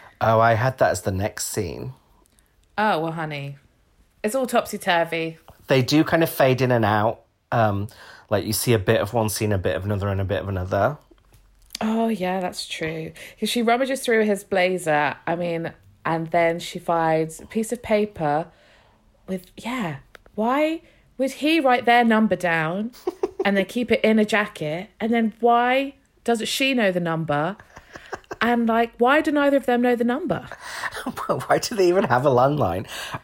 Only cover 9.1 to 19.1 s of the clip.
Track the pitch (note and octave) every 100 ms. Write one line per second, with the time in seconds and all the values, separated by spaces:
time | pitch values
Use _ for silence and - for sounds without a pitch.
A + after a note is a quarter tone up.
9.1 | A#2 G#2+ - G#2+ G2 F#2+ D#2 G2 G2+ G2+
10.1 | G2 G2 G2+ G2 F#2 F2+ G2+ A2+ D3+ _
11.1 | _ _ _ _ _ _ - A3 A3+ A3+
12.1 | G#3 F3+ F#3+ F3+ - - - D#3+ D#3+ D#3+
13.1 | - - - G#3+ A#3+ A3+ A#3+ C4 C4 B3+
14.1 | A3+ G#3+ G3 - F#3+ F#3 F#3 D#3+ D3 D3
15.1 | - - E3+ F3 E3 E3 - _ _ D#3
16.1 | E3 D#3+ F3 E3 E3+ - F3+ - E3 D#3+
17.1 | D#3+ D#3+ - - A3 A3 B3 - G#3+ G#3
18.1 | - D3+ D3 E3+ _ _ _ _ _ _